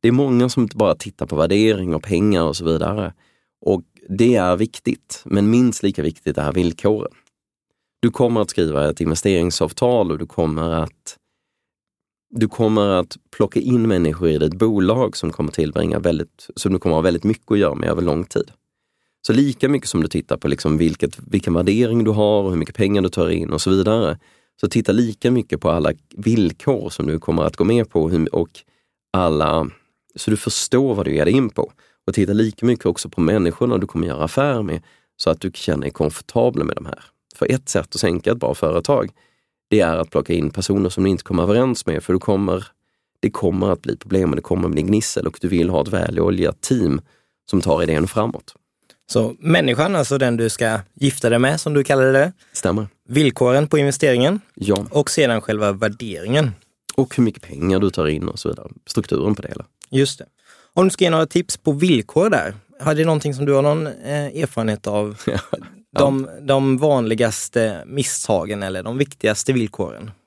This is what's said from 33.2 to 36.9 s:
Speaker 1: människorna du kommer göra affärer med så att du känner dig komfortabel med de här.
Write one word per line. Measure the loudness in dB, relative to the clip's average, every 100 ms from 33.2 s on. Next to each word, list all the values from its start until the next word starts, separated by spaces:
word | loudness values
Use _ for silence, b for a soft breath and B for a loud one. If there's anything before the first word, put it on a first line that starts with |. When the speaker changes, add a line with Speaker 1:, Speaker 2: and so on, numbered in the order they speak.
Speaker 1:
människorna | 2 2 2 0 0 0
du | -2
kommer | -4 -4
göra | -4
affärer | -2 0 0 0
med | -4 -6 b b b b
så | -2
att | 0
du | -2
känner | -6 -4 -2
dig | -4
komfortabel | -2 -2 -2 -4 0 2 0
med | -4 -6
de |
här. | -8